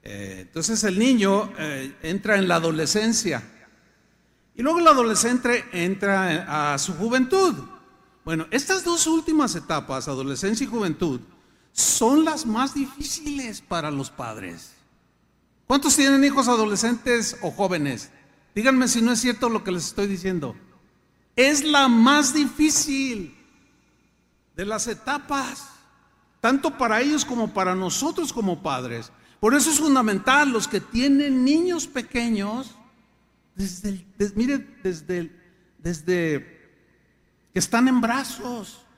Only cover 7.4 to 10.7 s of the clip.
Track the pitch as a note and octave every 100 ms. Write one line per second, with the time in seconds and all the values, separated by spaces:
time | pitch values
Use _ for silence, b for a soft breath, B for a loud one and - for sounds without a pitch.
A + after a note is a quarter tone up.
7.4 | F#4+ F3+ - - _ _ _ _ - D#3+
8.4 | D#3+ A#3+ - F#4+ F4 E4+ D#4+ D#4+ D#4+ D#4
9.4 | B3+ E3 - D#3 - C3+ B2+ C3+ C3+ C3
10.4 | G3 A3 C4